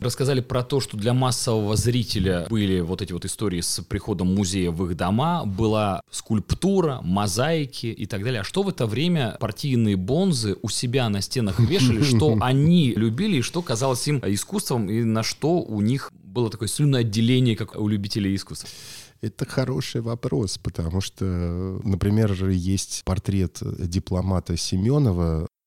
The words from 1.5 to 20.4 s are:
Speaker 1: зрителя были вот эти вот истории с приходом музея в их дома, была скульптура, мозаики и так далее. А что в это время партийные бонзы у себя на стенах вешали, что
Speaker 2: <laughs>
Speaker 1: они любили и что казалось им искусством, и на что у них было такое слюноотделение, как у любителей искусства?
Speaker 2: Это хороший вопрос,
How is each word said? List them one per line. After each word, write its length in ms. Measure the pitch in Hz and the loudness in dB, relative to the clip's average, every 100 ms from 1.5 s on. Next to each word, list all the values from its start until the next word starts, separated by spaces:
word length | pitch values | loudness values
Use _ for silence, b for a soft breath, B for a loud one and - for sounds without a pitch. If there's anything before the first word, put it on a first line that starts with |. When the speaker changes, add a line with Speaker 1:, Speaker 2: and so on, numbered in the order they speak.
| 110 104 107 | 0 2 2
Speaker 1:
зрителя 720 | 117 123 107 110 95 90 80 | 2 0 0 0 0 0 0
были 300 | 113 101 92 | 0 2 2
вот 240 | 85 92 | 0 -4
эти 100 | 95 | -4
вот 120 | 87 92 | -6 -8
истории 360 | - 104 90 | -4 -2 -2
с 180 | 85 - | -2 -6
приходом 500 | 85 104 - 92 90 | -4 -6 -4 -2 2
музея 380 | 98 95 98 87 | 2 2 0 0
в 120 | 80 90 | 0 -2
их 100 | 80 | -2
дома, 480 | 87 107 156 175 107 | 0 2 0 -2 -4
была 560 | 95 113 107 107 92 - | -2 0 2 0 -2 -6
скульптура, 880 | - - 107 - - 190 196 165 127 | -12 -2 -2 0 0 2 2 0 -2
мозаики 840 | 82 95 104 92 139 165 135 - 117 | -2 0 0 0 0 0 -2 -6 -8
и 220 | 107 104 | -6 -6
так 160 | 101 | -4
далее. 180 | 107 120 | -4 -4
А 20 | |
что 200 | 95 185 | -4 -2
в 60 | 196 | -2
это 180 | - 113 | -2 -2
время 500 | 110 170 170 117 - | 0 0 2 0 -2
партийные 580 | 120 - 147 123 110 98 | -6 -4 0 2 4 2
бонзы 600 | 92 147 196 135 110 95 | 2 2 2 2 0 -2
у 60 | 107 | -4
себя 380 | - 127 131 117 | -4 -2 0 0
на 120 | 101 | 0
стенах 380 | 92 135 107 - | -2 -2 -2 2
вешали, 420 | 117 196 247 - | 2 4 4 4
что 340 | 147 117 107 110 | 4 4 4 4
Speaker 2:
<laughs> 40 | |
Speaker 1:
они 520 | 123 135 151 175 135 104 | 2 4 6 6 4 2
любили 420 | 113 113 214 156 | 0 0 0 0
и 40 | |
что 180 | 113 170 | 0 -4
казалось 460 | 175 110 135 123 147 | -4 -2 0 0 0
им 120 | 147 98 | -2 0
искусством, 640 | 104 - 202 - 127 98 | -2 -2 -6 -2 -2 0
и 140 | 110 | 0
на 180 | 117 110 | 0 0
что 380 | 110 - 147 180 | -2 -2 0 0
у 180 | - 107 | 0 0
них 300 | 104 131 - - | 0 0 -4 -16
было 260 | - 95 113 | -10 -2 -2
такое 180 | 107 110 | -2 -6
слюноотделение, 880 | - 147 131 113 104 113 127 127 107 | 0 2 4 2 2 4 4 4 2
как 240 | 110 - | -2 -4
у 80 | 107 | 0
любителей 460 | 104 98 113 98 98 | 0 -2 -2 0 -2
искусства? 320 | - 143 - B B B B _ | -4 -12 -14 B B B B _
Speaker 2:
Это 240 | 110 - - | -10 -8 -6
хороший 560 | - 127 135 - 123 | -2 -2 -2 -4 -4
вопрос, 560 | 113 120 131 147 | -4 -4 -2 -2